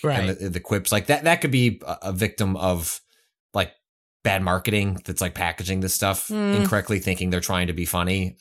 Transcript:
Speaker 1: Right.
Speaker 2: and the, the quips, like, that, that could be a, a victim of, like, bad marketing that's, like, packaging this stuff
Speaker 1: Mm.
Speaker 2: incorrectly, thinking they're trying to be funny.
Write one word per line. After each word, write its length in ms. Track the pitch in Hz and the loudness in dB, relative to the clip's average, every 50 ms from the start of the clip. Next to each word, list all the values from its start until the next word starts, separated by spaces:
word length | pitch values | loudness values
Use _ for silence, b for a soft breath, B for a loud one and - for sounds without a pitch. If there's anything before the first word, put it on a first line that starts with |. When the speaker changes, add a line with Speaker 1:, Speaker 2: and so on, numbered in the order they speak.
| - | -2
Speaker 1:
Right. 160 | 151 143 120 92 92 | 0 0 0 0 0
Speaker 2:
and 80 | 95 - | -2 -2
the, 100 | 92 98 | -4 -6
the 100 | 85 90 | -6 -6
quips, 320 | - - 110 101 90 - | -4 -2 -2 -2 0 0
like, 140 | - 104 95 - | 0 0 2 2
that, 180 | 143 147 - | 2 2 4
that 160 | 165 170 170 | 4 2 4
could 100 | - 156 | 2 2
be 300 | 131 131 123 120 98 - - | 4 4 4 4 2 0 -4
a, 120 | - 85 - - | -8 -8 -6 -6
a 80 | 95 | -4
victim 440 | 95 92 110 101 - - 110 95 95 76 | -2 0 0 -2 0 0 0 0 0 2
of, 420 | 85 95 92 87 80 - - - - _ _ _ _ _ _ _ _ _ - | 2 2 2 0 -2 -4 -6 -8 -10 _ _ _ _ _ _ _ _ _ -2
like, 180 | 101 92 - - _ _ _ _ _ _ _ _ _ - | -2 -2 -2 -4 _ _ _ _ _ _ _ _ _ -2
bad 180 | 113 98 95 | 0 0 2
marketing 580 | 95 90 90 92 - - 104 104 101 98 95 92 - | 2 2 2 2 2 2 2 2 2 0 -2 -4 -6
that's, 160 | - 90 - | -8 -4 -4
like, 140 | 98 90 87 | -4 -4 -2
packaging 460 | - 90 85 85 - 92 92 95 95 | -2 -4 -4 -4 -4 -4 -4 -2 -2
this 120 | 92 92 - | -2 -2 -2
stuff 360 | - - 98 98 - - - | 0 0 0 0 0 -4 -4
Speaker 1:
Mm. 260 | 214 214 208 202 202 202 | -4 -2 0 2 2 2
Speaker 2:
incorrectly, 380 | 202 190 208 - 190 - 107 101 | 2 2 2 0 0 0 -2 0
thinking 300 | - - 92 90 90 90 | 0 0 -2 0 0 0
they're 100 | 90 90 | 0 0
trying 260 | 87 - 95 90 90 87 | 0 0 0 0 0 0
to 60 | 90 | -2
be 120 | 87 87 | -2 -4
funny. 520 | 82 - 90 87 90 95 98 92 92 - - | -2 0 0 0 0 0 0 -2 -2 -6 -8